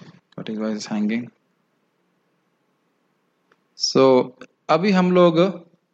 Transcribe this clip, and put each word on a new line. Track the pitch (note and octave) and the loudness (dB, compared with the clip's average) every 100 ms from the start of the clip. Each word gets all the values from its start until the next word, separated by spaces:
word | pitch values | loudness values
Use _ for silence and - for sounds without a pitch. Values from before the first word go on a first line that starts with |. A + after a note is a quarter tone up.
| - - _ - | -20 -20 _ -18
What | - G#2+ | -12 -8
is, | |
why | A2 G#2+ | -8 -8
is | - | -8
hanging? | G#2+ G#2+ A#2 B2 _ _ _ _ _ _ _ _ _ _ _ _ _ _ _ _ _ _ _ _ _ _ _ _ _ | -4 -4 -4 -8 _ _ _ _ _ _ _ _ _ _ _ _ _ _ _ _ _ _ _ _ _ _ _ _ _
So, | - C3 C3+ B2+ B2+ - - _ - | -4 2 4 4 0 -8 -20 _ -4
अभी | D#3 G#3 | -2 2
हम | F#3 F3+ | 2 2
लोग, | F3+ F3 D#3+ F#3+ F3+ - _ _ | 4 4 4 0 -2 -18 _ _